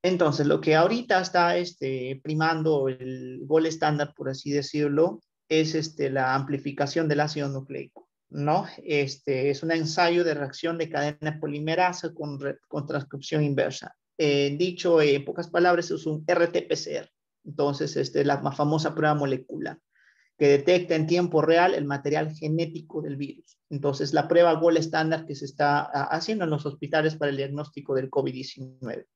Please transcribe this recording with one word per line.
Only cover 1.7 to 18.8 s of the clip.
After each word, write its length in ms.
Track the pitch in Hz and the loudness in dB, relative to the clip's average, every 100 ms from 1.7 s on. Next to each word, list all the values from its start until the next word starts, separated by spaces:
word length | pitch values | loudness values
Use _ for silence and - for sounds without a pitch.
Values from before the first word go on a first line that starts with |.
| - 135 135 127 135 | -6 -6 -6 -6 -8
primando 680 | 151 156 160 160 156 147 135 | -6 0 0 2 2 2 0
el 520 | 127 127 131 127 131 139 | -4 -10 -10 -10 -12 0
gol 200 | 160 160 | 2 2
estándar, 480 | 160 156 147 147 - | 0 0 0 -4 -6
por 140 | 139 | -8
así 220 | 135 147 | -6 -4
decirlo, 680 | 143 139 151 147 143 170 208 _ _ _ | -4 -2 -2 0 2 2 0 _ _ _
es, 240 | 156 156 | 0 2
este, 380 | 160 156 - 139 | -2 -4 -4 -2
la 240 | 135 131 135 | 0 0 0
amplificación 720 | 135 143 143 135 139 165 160 | -2 -4 -6 -4 -2 0 0
del 140 | 151 | 0
ácido 280 | 151 151 143 | 0 -2 -4
nucleico, 580 | 135 135 135 139 - _ _ _ | -6 -10 -12 -12 -18 _ _ _
¿no? 380 | 147 147 170 190 - | -6 0 0 -2 -12
Este, 680 | - 147 135 - - 131 143 | -2 0 0 -4 -4 0 0
es 140 | 139 | -2
un 80 | 165 | -2
ensayo 520 | 165 156 170 170 175 | -2 -2 2 2 4
de 120 | 170 147 | 2 -2
reacción 420 | 139 - 165 170 | -6 -6 -6 -4
de 120 | 160 | -4
cadena 500 | 151 147 147 151 151 | -2 -4 -2 -6 -4
polimerasa 760 | 151 147 156 165 180 175 165 | -6 -4 -2 2 2 0 -8
con 260 | 156 147 139 | -8 -8 -6
re-, 200 | 139 135 _ | -8 -8 _
con 180 | 156 147 | -8 -4
transcripción 580 | 143 135 139 - 156 | -6 -6 -14 -4 0
inversa. 520 | 147 135 - - - _ _ - | 2 2 0 -4 -14 _ _ 0
Eh, 400 | 151 143 143 143 | 2 4 2 0
dicho 420 | 180 175 180 165 | -2 0 4 6
en 240 | 151 139 139 | 6 2 0
pocas 240 | - 170 | -8 -4
palabras, 400 | 175 180 175 170 | 2 4 4 0
es 160 | 160 156 | -4 -4
un 180 | 156 156 | -4 0
R 200 | 175 170 | 2 4
T 120 | 170 | 0
P 140 | - 151 | -2 -4
C 220 | - 147 | -4 -8
R. 120 | - _ _ _ | -10 _ _ _
Entonces, 520 | - 143 143 139 151 - | -16 -2 -2 0 -4 -2
este, 280 | 135 147 | -2 0
la 160 | 143 139 | 2 2
ma-, 100 | 139 | -2
famosa 420 | 139 147 156 | 0 2 2